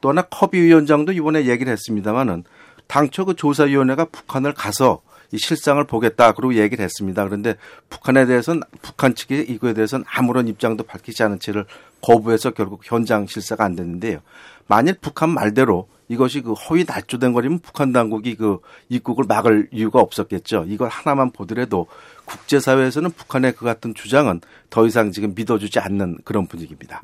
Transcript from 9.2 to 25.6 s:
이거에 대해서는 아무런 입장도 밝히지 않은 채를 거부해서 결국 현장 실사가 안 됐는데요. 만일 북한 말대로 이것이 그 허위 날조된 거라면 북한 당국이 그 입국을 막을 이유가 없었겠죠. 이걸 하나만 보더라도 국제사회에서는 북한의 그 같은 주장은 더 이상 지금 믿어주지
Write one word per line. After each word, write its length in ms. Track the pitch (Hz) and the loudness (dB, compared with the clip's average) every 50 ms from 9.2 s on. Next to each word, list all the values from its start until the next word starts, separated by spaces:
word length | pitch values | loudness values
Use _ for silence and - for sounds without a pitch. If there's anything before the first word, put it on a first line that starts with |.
| - - 135 143 - | -6 -6 -4 -4 -4
이거에 260 | - 120 107 - 123 110 | -6 -6 -4 -2 -2 0
대해서는 320 | 107 110 104 135 135 - - | 0 -2 -2 -2 -6 -8 -6
아무런 400 | - 135 131 120 120 127 123 113 | -4 -2 0 0 2 0 0 -2
입장도 340 | 104 - - 113 110 107 110 | -4 -2 -2 -2 -2 -2 -8
밝히지 400 | - - 92 - - 107 - 117 | -12 -12 -18 -16 -10 -4 0 0
않은 160 | 107 101 92 | 0 0 -2
채를 260 | - - 101 104 98 - - - - _ _ - | -6 -6 -6 -6 -6 -8 -12 -20 -20 _ _ -4
거부해서 500 | - - 117 113 107 113 113 107 - 131 | 4 4 4 4 4 2 0 0 0 -2
결국 300 | 117 - 135 110 101 - - | -2 -4 -6 -6 -6 -14 -10
현장 420 | - 120 117 117 107 117 104 101 | -4 -2 -2 0 0 0 -2 -2
실사가 380 | 98 - 110 98 - 110 104 110 | -4 -8 -10 -8 -8 -4 -2 -2
안 120 | 101 87 | -2 -2
됐는데요. 440 | 87 90 85 85 90 101 113 90 73 _ _ _ - - - - _ _ | -4 -8 -8 -8 -8 -6 -6 -6 -8 _ _ _ -20 -20 -20 -20 _ _
만일 280 | - 104 110 123 170 190 - | 2 2 4 4 2 0 -2
북한 300 | - - - - 160 160 | -6 -10 -6 -2 -2 0
말대로 580 | 170 - 101 107 107 123 131 120 95 87 92 _ _ _ _ - | 0 0 0 0 2 2 2 2 2 0 -2 _ _ _ _ -8
이것이 320 | 117 120 131 127 127 143 | -2 0 0 0 -2 -6
그 120 | 117 117 107 | -6 -6 -8
허위 320 | - - - 160 175 180 | -8 -6 -2 0 0 0
날조된 460 | - - - - - - 120 131 127 120 | 0 -4 -10 -8 -8 -4 -2 0 0 2
거라면 260 | 120 120 139 170 170 | 2 0 0 -2 -4
북한 320 | - - - - 147 131 | -6 -8 -4 -2 -2 2
당국이 440 | 123 127 117 107 110 110 107 123 113 | 2 2 2 0 -2 -4 -6 -6 -6
그 240 | 104 110 107 98 90 _ - - - _ | -2 0 0 0 -2 _ -16 -20 -20 _
입국을 380 | - 123 120 - 131 117 120 131 | -6 -6 -4 -2 -4 -2 -2 0
막을 400 | 98 107 107 113 120 110 104 101 - | 0 2 2 4 4 4 4 2 0
이유가 280 | - 110 110 107 - 127 | -2 -4 -2 2 4 4
없었겠죠. 680 | 110 - - - 98 - 101 90 - - 113 101 80 | 4 4 2 -6 -6 -6 -6 -10 -6 -4 -4 -4 -4
이걸 200 | 87 104 101 127 | -4 -4 -4 -6
하나만 440 | 117 - - - 156 143 139 131 127 | -6 -6 -6 -4 -2 0 0 0 -2
보더라도 560 | - - 101 85 110 120 127 113 104 90 82 - - - - - - - - | -2 -8 -10 -8 -6 -6 -4 -2 -2 -4 -4 -4 -10 -20 -20 -20 -20 -20 -18
국제사회에서는 880 | - - - - - 147 139 131 135 131 135 131 131 127 147 170 180 | -18 -18 -12 -4 0 0 2 4 4 2 4 2 0 0 -2 -4 -4
북한의 420 | 165 - - - - 131 127 127 120 | -6 -8 -12 -6 -2 0 0 0 0
그 100 | - 113 | -2 -4
같은 280 | 117 113 - - 117 107 | -4 -4 -4 -8 -12 -10
주장은 460 | - - 104 117 143 147 113 90 82 - _ _ - _ - | -10 -4 2 2 4 4 4 0 -2 -6 _ _ -20 _ -4
더 160 | - 117 113 | 2 4 4
이상 260 | 117 107 117 110 104 | 4 4 2 0 0
지금 220 | 87 104 101 107 92 | -2 -4 -6 -6 -4
믿어주지 440 | 101 110 107 117 107 | -6 -2 -2 -2 -2